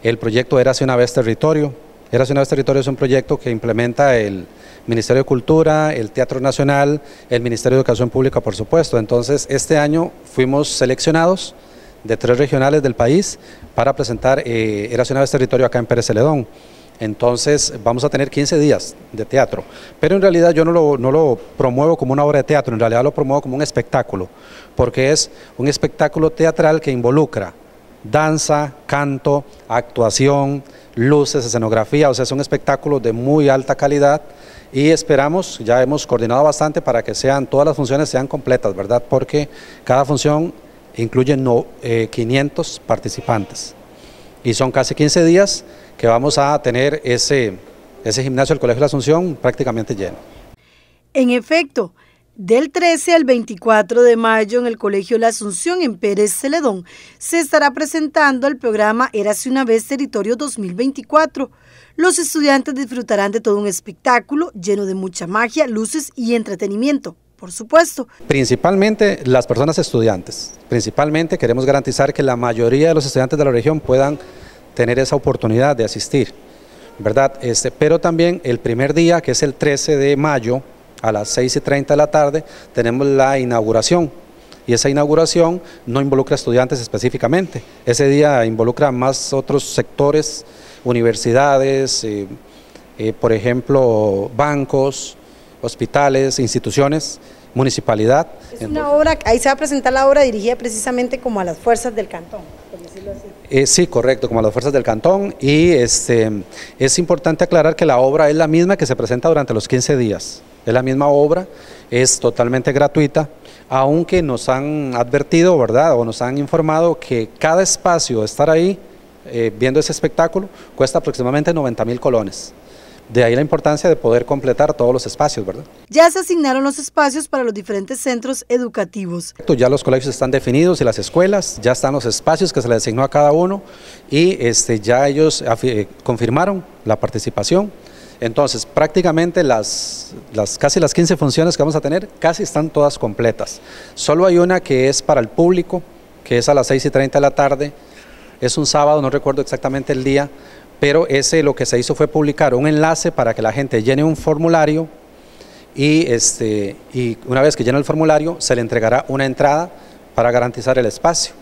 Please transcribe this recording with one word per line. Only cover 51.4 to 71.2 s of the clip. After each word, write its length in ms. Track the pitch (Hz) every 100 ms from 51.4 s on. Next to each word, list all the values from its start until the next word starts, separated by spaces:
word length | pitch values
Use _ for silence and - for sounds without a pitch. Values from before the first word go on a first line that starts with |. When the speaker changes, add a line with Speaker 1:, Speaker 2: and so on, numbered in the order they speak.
| 240 320 285 - 180 _ _ _ _
Speaker 2:
del 360 | - 185 233 302
trece 420 | 359 349 330 -
al 120 | 330
veinticuatro 800 | 262 247 220 196 - 214 208 233
de 140 | 240 233
mayo 440 | 226 220 208 240
en 60 | 240
el 120 | 220
Colegio 400 | 208 196 180 233
La 100 | 233
Asunción 540 | 226 208 185 339 359
en 160 | 302 185
Pérez 340 | 208 202 208
Celedón 540 | - 269 320 285 190 175 - - _
se 200 | - 330
estará 340 | 285 311 285
presentando 760 | 269 302 320 302 320 285 262 277
el 100 | 269
programa 540 | 247 214 214 226 254
Érase 380 | 220 202 208 254
una 160 | 262 254
vez 200 | 226 -
Territorio 500 | 277 277 214 202 240
dos 220 | 294 -
mil 140 | 196
veinticuatro. 800 | 175 269 269 - 302 311 277 262 _ _ - _ -
Los 220 | 359 349
estudiantes 560 | 302 320 294 277 269
disfrutarán 560 | 269 254 247 240 208 196
de 120 | 220
todo 160 | 220 202
un 80 | 208
espectáculo 840 | 190 - 175 254 240 240 285 330 196
lleno 280 | 180 202 196
de 80 |
mucha 320 | 190 185 175 170
magia, 400 | 208 233 302 277
luces 460 | 220 220 311 277 -
y 180 | 233
entretenimiento, 800 | 233 214 185 202 202 262 285 - - _ _
por 160 | 180
supuesto. 560 | - 226 311 339 - 240 _ -
Speaker 1:
Principalmente 920 | 139 127 - 175 190 202 220 208 - 131
las 200 | 127 123
personas 320 | 110 147 151
estudiantes, 720 | 147 123 113 92 - - - - -
principalmente 640 | 120 110 - 147 156